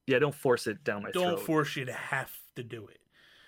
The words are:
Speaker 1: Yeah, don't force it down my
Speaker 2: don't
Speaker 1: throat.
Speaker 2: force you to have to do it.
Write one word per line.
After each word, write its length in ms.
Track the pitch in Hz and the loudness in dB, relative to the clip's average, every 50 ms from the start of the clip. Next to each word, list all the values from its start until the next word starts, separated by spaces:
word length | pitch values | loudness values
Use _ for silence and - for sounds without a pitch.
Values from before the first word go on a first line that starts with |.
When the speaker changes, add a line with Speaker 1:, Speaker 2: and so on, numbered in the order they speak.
| _ - | _ 2
Speaker 1:
Yeah, 120 | 135 123 | 4 4
don't 140 | 147 147 139 | 4 2 0
force 320 | - - 139 123 - - 120 | 0 4 4 4 4 2 -2
it 160 | 104 - - | -4 -2 -2
down 160 | - 107 104 101 | -4 -2 -2 -4
my 80 | 110 | -4
Speaker 2:
don't 240 | - 180 180 180 175 | -2 0 2 2 0
Speaker 1:
throat. 100 | 160 143 | 0 0
Speaker 2:
force 300 | - 160 156 147 147 - | 2 2 2 2 2 -2
you 80 | 147 127 | -4 -6
to 60 | 123 | -6
have 400 | 117 - - - - 135 127 - - - - - _ | -8 -8 -6 -4 -4 -4 -4 -6 -10 -18 -20 -14 _
to 80 | - 123 | -12 -12
do 240 | 113 117 113 101 - | -10 -12 -14 -14 -16
it. 140 | - _ _ _ _ _ _ _ - - - | -20 _ _ _ _ _ _ _ -20 -20 -20